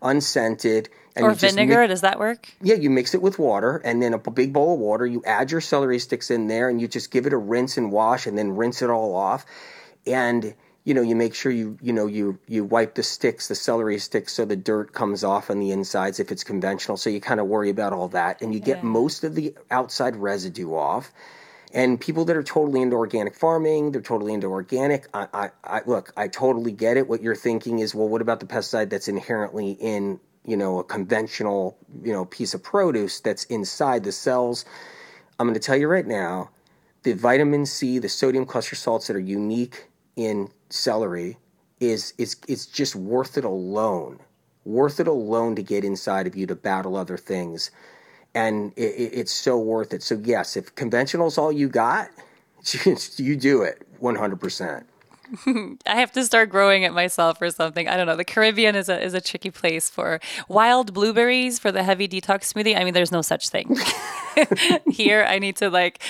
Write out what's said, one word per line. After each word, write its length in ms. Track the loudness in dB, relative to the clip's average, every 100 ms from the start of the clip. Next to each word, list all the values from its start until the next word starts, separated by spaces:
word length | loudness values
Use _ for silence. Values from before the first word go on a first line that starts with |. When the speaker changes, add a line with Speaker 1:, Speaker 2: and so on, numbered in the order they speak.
Speaker 1:
unscented. 880 | 0 0 2 0 0 0 0 0 -2 -10 _ 2
And 100 | 2
Speaker 2:
Or 40 |
Speaker 1:
you 40 | 4
just 200 | 2 4
Speaker 2:
vinegar, 260 | 6 6
Speaker 1:
mi- 60 | 6
Speaker 2:
does 140 | 4
that 180 | 2 2
work? 300 | 0 -2 -10 -4
Speaker 1:
Yeah, 140 | 2 4
you 140 | 4
mix 240 | 2 2
it 80 | 2
with 160 | 2 2
water, 380 | 2 2 2 0
and 180 | 0 2
then 120 | 2
a 40 | 0
b-, 120 | -2
big 220 | 0 2
bowl 200 | 4 2 2
of 40 |
water. 260 | 2 2 0
You 160 | -2 0
add 260 | 0 0
your 100 | -2
celery 380 | 0 0 2 0
sticks 320 | -2 -4 -2
in 160 | -2 0
there, 220 | 0 2
and 100 | 0
you 80 | -2
just 240 | -6 -2
give 140 | 0 0
it 80 |
a 40 | 0
rinse 400 | 0 0 0 -2
and 140 | 0
wash, 340 | 2 2 2 -2
and 100 | -2
then 180 | -2 0
rinse 260 | -2 0
it 80 | 0
all 260 | 0 0 0
off. 300 | 0 -2 -6 -20 -20 -20 -20 _ -2
And, 480 | 0 2 0 -2 -10 _ _
you 100 | 0
know, 80 | 2
you 140 | 4 2
make 180 | 0
sure 180 | -2 -2
you, 260 | -2 -4 -6
you 100 | -2
know, 120 | 0 0
you, 340 | -2 -2 -4 -4
you 160 | -4
wipe 320 | 2 2 2 0
the 80 |
sticks, 440 | -4 -2 -2 -2 -6
the 80 | -6
celery 420 | -2 0 0 -2
sticks, 340 | -2 -4 -4
so 120 | -4 -2
the 100 | -2
dirt 380 | -2 -2 -2
comes 300 | -4 -2 0
off 260 | 0 0 0
on 100 | -2
the 120 | -2
insides 480 | -2 -2 -2 -2 -2
if 120 | -6
it's 120 | -6
conventional. 520 | -6 -4 -2 -4 -4 -4
So 140 | -2
you 100 | -4
kinda 240 | -2 -2
worry 260 | 0 0 0
about 220 | 0 -2
all 160 | -2 -4
that, 320 | -2 -2 -4
and 120 | -4
you 60 | -4
get 180 | -2 -2
Speaker 2:
Yeah. 60 |
Speaker 1:
most 400 | 0 2 2 0
of 120 | -6 -4
the 200 | -6 -8 -4
outside 440 | -2 -2 -2 -2 -2
residue 580 | -4 -4 -6 -8 -6
off. 380 | -2 0 -2 -4 -18 -20 -20 -20 -20 -8
And 280 | 0 2 2
people 240 | -2 -2 0
that 100 | 0
are 60 |
totally 380 | 0 0 2 2
into 140 | 2 2
organic 400 | 0 0 -2 0
farming, 560 | 2 2 2 0 0
they're 100 | -4
totally 320 | -4 -4 -2
into 140 | -4 -4
organic. 600 | -4 -4 0 2 0 -2
I, 140 | -8 -6
I, 160 | -6 -6 -8
I, 180 | -8 -6 0
look, 260 | -2 -2 -6
I 100 | -6
totally 440 | 0 0 2 0
get 260 | 0 2 2
it. 100 | 2
What 140 | -2
you're 140 | -2 -2
thinking 420 | 0 -2 -2 -2
is, 160 | -2
"Well, 140 | 0 0
what 120 | 0
about 180 | 0 -2
the 80 | -2
pesticide 420 | -6 -2 -2 -2
that's 180 | -4 -4
inherently 640 | -4 -2 -4 -2 -4 -6
in, 460 | -4 -4 -2 -4 -6 _ _
you 140 | -4 -2
know, 220 | 0 -2
a 40 |
conventional, 920 | -4 -6 -2 -2 -2 -4 -2 -2 -2 -6 _ -12
you 100 | -6
know, 140 | -4 -4
piece 300 | -6 -6 -6
of 80 |
produce 560 | -2 2 2 2 -2 -4
that's 240 | -4 -4
inside 600 | -4 -6 -6 -2 0 0
the 80 | -2
cells?" 540 | -4 0 0 0 -2 -8 -16 -20 -20 -20 -20 _ -2
I'm 60 | 0
gonna 140 | 0
tell 180 | 0 2
you 100 | 4
right 200 | 2 0
now, 420 | -2 -2 -4 -8 _ _ _ _ _
the 100 | -2
vitamin 540 | 2 4 4 4 2 0
C, 320 | -2 -2 -2
the 100 | -2
sodium 380 | 0 2 2 0
cluster 280 | -4 -6 -6
salts 300 | -2 -2 -2
that 100 | -4
are 40 |
unique 680 | -2 -4 -2 -2 -4 -8 -20 _ _ -6
in 340 | -4 -4 -6 _ -12
celery 640 | -4 -2 0 -2 -4 -8 -10 _ _ _ -4
is, 360 | -2 0 -4 -6
is, 180 | -6 -6 -8
it's 180 | -8 -6
just 300 | -4 -4 -4
worth 420 | -2 -2 -2 -4
it 80 | -4
alone. 720 | -4 -4 -2 0 -2 -6 -14 _ _ _ _ -4
Worth 340 | 2 2 2
it 80 | 0
alone 480 | 0 0 0 0 -2
to 60 |
get 220 | -4 -2 -2
inside 400 | -4 -2 -2 -2
of 100 | -4
you 120 | -6
to 80 | -4
battle 400 | -2 -2 -2 -6
other 180 | -6 -8
things. 520 | -6 -6 -6 -8 -10 _ -20 -20 _ _ _ -2
And 380 | 0 0 -4 -4
it, 60 | -4
it, 180 | -2 -4 -4
it's 160 | -6
so 260 | -2 0 0
worth 340 | 0 -2 -2
it. 120 | -6
So 180 | -4 -4
yes, 320 | 0 0 0 -6
if 200 | -8 -8
conventional's 640 | -2 0 0 0 0 2
all 120 | 0
you 160 | 2 2
got, 440 | 2 2 2 -2 -12 -20 _ _ _
<laughs> 100 | -6 0 2 2 -2 -4
you 180 | -2 2
do 280 | 4 4
it 240 | 4 -2 -14 -6
one 180 | -2 0
hundred 240 | -2 -2
percent. 460 | -6 -6 -8 -8 -12 _ _ -20 -16 -6 -2
Speaker 2:
<laughs> 20 |
I 480 | -2 -4 -8 -2 0
have 160 | 0
to 120 | 0
start 260 | 2 4 4
growing 320 | 6 6 6
it 100 | 4
myself 480 | 2 0 4 2 2
or 80 | -2
something. 380 | 0 -2 -2 0
I 100 | 2
don't 80 | 2
know. 100 | 0
The 80 | 0
Caribbean 500 | 4 4 6 4 4
is 120 | 0
a, 160 | -2
is 120 | 0 -2
a 60 |
tricky 280 | -4 -6 -8
place 400 | -2 0 0 -2
for 300 | -2 -2 -2 -6 -12 0
wild 460 | 4 6 6 4
blueberries 640 | 0 2 4 4 4 2 0
for 140 | 0
the 100 | 0
heavy 240 | 2 2 0
detox 460 | -2 0 0 0
smoothie. 220 | -2 2 2
I 60 |
mean, 100 | 2
there's 180 | 2 2
no 100 | 2
such 260 | 0 -2 -2
thing. 260 | -4 0 0 0 -4 -6 -10 -2 2
<laughs> 520 | 4 4 2 2 2
Here, 380 | 2 4 6 4
I 120 | 2
need 160 | 0 0
to, 120 | 2
like, 320 | 4 2 0